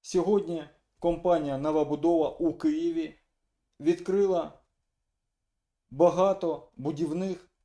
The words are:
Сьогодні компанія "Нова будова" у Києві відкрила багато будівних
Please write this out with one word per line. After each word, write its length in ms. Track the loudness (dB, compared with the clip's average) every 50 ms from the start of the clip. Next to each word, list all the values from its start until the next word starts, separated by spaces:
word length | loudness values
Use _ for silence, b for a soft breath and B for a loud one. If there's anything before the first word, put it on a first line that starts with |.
Сьогодні 680 | _ -2 -2 0 2 2 2 0 0 -2 -8 -8 -8 -12 _ _ _ _ _ _
компанія 600 | -2 -2 -2 0 2 2 2 2 2 -2 -4 -2
"Нова 260 | -2 0 2 2 0
будова" 460 | 0 -2 0 2 2 4 4 2 0
у 280 | -2 -2 -2 -2 -2 0
Києві 600 | -2 0 0 0 -2 -2 -2 -2 -6 -6 -10 _ _ _ _ _ _ _ _ _ _ _ _ _
відкрила 840 | 0 0 0 0 -2 -2 0 2 2 2 2 0 -2 -4 -10 -20 _ _ _ _ _ _ _ _ _ _ _ _ _ _ _ _ _ _ _ _ _ _ _ _ _ _
багато 800 | 0 4 4 4 6 4 2 2 2 0 -2 -4 -4 -4 -8 -18 _
будівних 760 | -10 -8 -8 -4 -4 -4 -4 -2 -4 -4 -4 -6 -8 -12 _ _ _